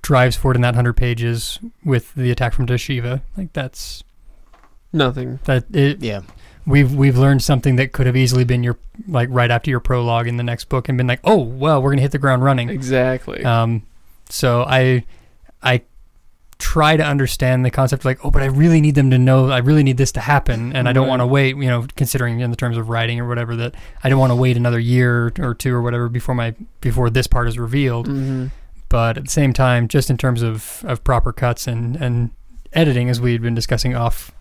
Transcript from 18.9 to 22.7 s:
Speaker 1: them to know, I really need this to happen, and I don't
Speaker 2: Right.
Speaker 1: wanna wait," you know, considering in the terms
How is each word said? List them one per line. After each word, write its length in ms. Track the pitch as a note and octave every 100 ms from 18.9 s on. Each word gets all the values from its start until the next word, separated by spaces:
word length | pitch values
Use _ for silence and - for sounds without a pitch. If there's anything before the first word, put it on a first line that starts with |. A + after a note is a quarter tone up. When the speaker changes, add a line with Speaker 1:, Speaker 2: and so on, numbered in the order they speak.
Speaker 1:
them 160 | C#3+ C3+
to 80 | B2+
know, 320 | B2+ C3 C3
I 80 | C3
really 240 | B2 D3+
need 140 | C#3 B2+
this 160 | C3+
to 80 | -
happen, 520 | A#2+ C#3+ - A2+ A#2
and 140 | C3 B2+
I 40 |
don't 120 | C3
Speaker 2:
Right. 60 | C3
Speaker 1:
wanna 160 | B2+ B2
wait," 300 | C#3 C3+ C3+
you 100 | C3
know, 200 | A#2+ B2 -
considering 440 | C3+ C#3 A#2+ A#2
in 100 | B2
the 60 | A#2+
terms 200 | B2